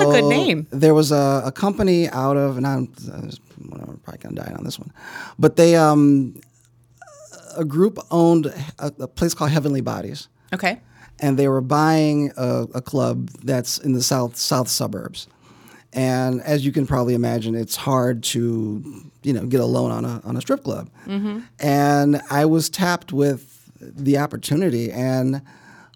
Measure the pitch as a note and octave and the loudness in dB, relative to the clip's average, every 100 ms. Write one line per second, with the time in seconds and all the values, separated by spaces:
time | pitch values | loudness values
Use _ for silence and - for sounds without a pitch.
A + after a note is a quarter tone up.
0 | C#3+ D3 C#3+ C#3+ F#4 D#3+ D#3 C#3 D#3 D#3 | 6 4 4 2 2 0 -4 2 6 6
1 | D3+ D3 C#3 C#3 B2+ - G3 G3+ G3 F3 | 4 2 2 0 -2 -4 -2 0 2 2
2 | E3+ B2+ C3+ C#3+ C#3 B2+ C3+ C3+ B2+ - | 2 0 0 0 0 -2 -2 -2 -4 -10
3 | A#2+ - - - _ - - - - - | -14 -12 -12 -14 _ -20 -18 -16 -16 -18
4 | - - - - G1+ - - - - - | -18 -16 -12 -12 -10 -10 -10 -10 -14 -18
5 | - - - - D#3 - E3+ E3 D#3 D3+ | -18 -16 -14 2 4 6 6 8 6 6
6 | C#3+ C#3 B2+ - - _ _ _ _ _ | 6 6 2 -6 -20 _ _ _ _ _
7 | - D5 - - - D3+ D#3+ D3 G3+ - | -20 -20 -20 -20 -12 -6 -2 2 2 0
8 | - E3+ E3+ E3+ D3 - D3 - D3 - | -2 4 6 4 2 -6 -12 -10 -10 -8
9 | B2+ - E3+ E3 D3+ D#3 C#3+ C#3 A#2+ G#2+ | -10 -2 -2 0 0 2 0 -2 -2 -6
10 | F2+ C#3+ - _ - F#3 F#3 A3 - - | -8 -12 -16 _ -10 -4 -4 -4 -10 -20
11 | - - D3 C3+ C#3 C3+ B2+ D3 D#3 D#3+ | -20 -4 -2 2 2 2 0 2 4 4
12 | D3+ D3 C#3+ - B2+ B2 A#2+ B2 B2+ C3+ | 2 0 -2 -4 -4 -2 -4 -8 -4 -2
13 | B2 B2 B2 - A#2+ C3 A#2+ - C#3+ B2+ | 0 -2 -8 -8 -4 -2 -2 -4 -2 0
14 | A#2+ C#3 B2 - - C3+ A#2+ - A2 G2+ | 0 0 -2 -4 -2 -2 -2 -4 -4 -8
15 | A1+ - - _ _ - - - _ B2+ | -12 -14 -18 _ _ -20 -20 -20 _ -4
16 | C3 B2+ B2+ B2+ A#2+ D3+ C3+ C#3 C3 C3+ | 0 0 -2 -2 -2 -2 0 -2 0 0
17 | B2 A#2+ A#2 A#2+ A2 A2+ A2 - - C3 | 0 0 0 -2 -2 -4 -4 -6 0 0
18 | B2 A#2+ A#2 A#2 A#2 A2+ A2 G#2 - - | 0 -2 -4 -2 -2 -2 -4 -6 -10 -16
19 | D3 _ C#3 A#2+ B2 C3 A#2+ B2 B2 A2+ | -20 _ -4 -2 0 0 2 0 -2 -4
20 | A#2+ A#2 - B2 - C#4 - - - - | -6 -8 -8 -6 -4 -4 -4 -8 -10 -16
21 | - G3 G#3 G#3 A#3+ - D3 C#3+ C#3+ C#3+ | -10 -6 -6 -8 -12 -4 0 2 4 4
22 | C#3+ D3 - C#3+ D3+ D#3+ D#3 - F#3 F3 | 4 2 0 0 2 2 0 -2 0 -2
23 | - C#3 C#3+ C3 - - _ - C#3 - | -4 0 0 -2 -8 -20 _ -20 -20 -6
24 | C#3 C#3 C#3+ A#2 - D3 F#3 A#2+ A#2 A2+ | 0 0 0 -6 -4 0 0 0 -4 -4
25 | C3 C3 B2+ C3+ C3+ - - - - | -2 0 -2 -4 -10 -20 -20 -20 -20